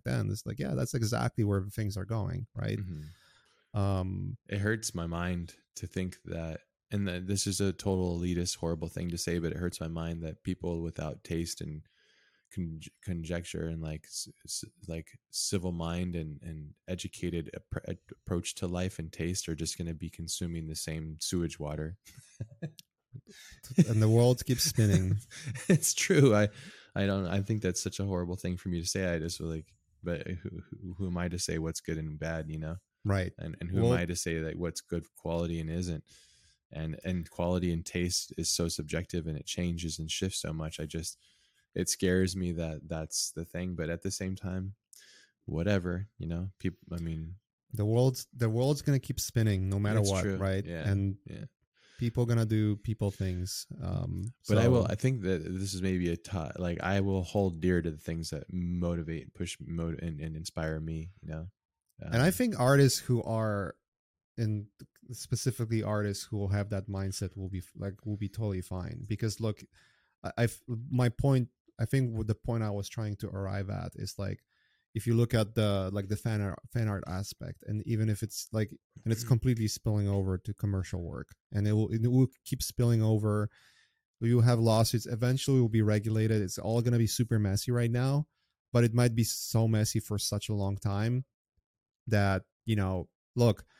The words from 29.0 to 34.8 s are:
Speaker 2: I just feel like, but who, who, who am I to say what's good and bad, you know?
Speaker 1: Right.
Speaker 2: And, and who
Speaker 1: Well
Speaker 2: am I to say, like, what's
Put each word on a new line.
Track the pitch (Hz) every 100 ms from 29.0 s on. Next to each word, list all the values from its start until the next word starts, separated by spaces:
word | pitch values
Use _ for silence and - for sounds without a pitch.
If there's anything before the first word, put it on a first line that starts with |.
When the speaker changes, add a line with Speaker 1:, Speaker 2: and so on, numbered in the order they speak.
| 92
Speaker 2:
I | 85
just | 82 -
feel | 82
like, | 80 - _ _ _
but | 87 82 -
who, | 92 - - -
who, | - 92 87
who | 92
am | 87
I | 87
to | 87
say | - 82
what's | 80 80
good | - 80
and | 78 76
bad, | 78 80 78
you | 78
know? | 78 90 - _
Speaker 1:
Right. | 104 98 90 -
Speaker 2:
And, | 80 -
and | 87
who | 98
Speaker 1:
Well | 117
Speaker 2:
am | 123
I | 85
to | 87
say, | 85 82
like, | 80 82
what's | 85 -